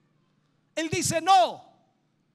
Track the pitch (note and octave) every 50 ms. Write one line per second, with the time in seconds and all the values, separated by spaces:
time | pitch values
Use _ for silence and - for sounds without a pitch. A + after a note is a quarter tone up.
0 | _ _ _ _ _ _ _ _ _ _ _ _ _ _ _ - D#4+ D#4+ E4 F#4
1 | D4+ - E4 E4 D#4+ F4+ G4 F#4+ E4+ C4 F#3+ - - - _ _ _ _ _ _
2 | _ _ _ _ _ _ _